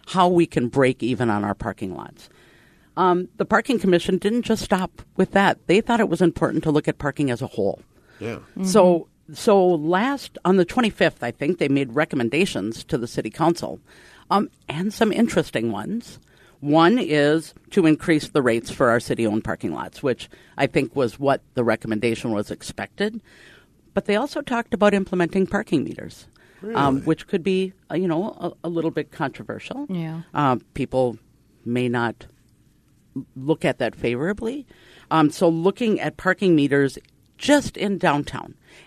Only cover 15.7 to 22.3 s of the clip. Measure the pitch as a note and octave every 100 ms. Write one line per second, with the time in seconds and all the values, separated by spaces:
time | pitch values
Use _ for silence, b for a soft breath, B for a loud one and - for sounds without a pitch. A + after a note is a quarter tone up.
15.7 | G2 - A3 - - b b b b C#3+
16.7 | D#3 E3 B3 G#3 D3 C#3+ D#3+ D#3+ - _
17.7 | - D#3+ D3+ - D#3 - D3+ B2 A#2 -
18.7 | - B2+ A#2 - A#2 A2+ G#2+ A2 F2+ G#2
19.7 | C#2 C2+ - C#3 A#2+ - b b - C#3+
20.7 | E3 C3 C#3 A#2+ - C#3 C3 - - A#2
21.7 | A2+ A2+ G#2+ A#2 A2+ B2